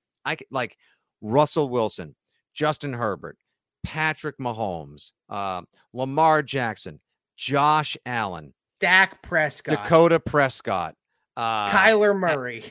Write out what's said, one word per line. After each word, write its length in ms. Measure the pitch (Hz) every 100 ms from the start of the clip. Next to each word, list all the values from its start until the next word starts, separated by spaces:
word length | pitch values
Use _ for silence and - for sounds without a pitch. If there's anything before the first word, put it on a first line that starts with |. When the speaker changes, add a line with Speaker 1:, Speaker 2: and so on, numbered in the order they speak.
| _ _
Speaker 1:
I 140 | - 160
c-, 80 | -
like, 260 | 131 120 _ _ _ _ _
Russell 480 | 110 120 147 - 143
Wilson, 480 | 123 110 - 82 - _ _ _
Justin 400 | - 151 151 147
Herbert, 440 | 123 117 90 76 73 _ _ _ _
Patrick 540 | - 160 156 151 151 -
Mahomes, 760 | 127 113 107 87 71 73 - _ -
uh, 340 | 104 98 92 87 _ _
Lamar 500 | 117 131 139 160 156
Jackson, 560 | 135 135 120 104 - 76 _ _ _ -
Josh 640 | - 139 147 151 147 - -
Allen, 480 | 123 104 87 73 - _ _
Speaker 2:
Dak 440 | 185 185 190 -
Prescott. 600 | - 170 151 - - 151
Speaker 1:
Dakota 360 | 104 165 170 165
Prescott, 760 | - 151 135 - - 95 80 - _ _ _ -
uh, 360 | 113 110 104
Speaker 2:
Kyler 440 | 202 196 220 208 202
Murray. 480 | 180 151 123 117 -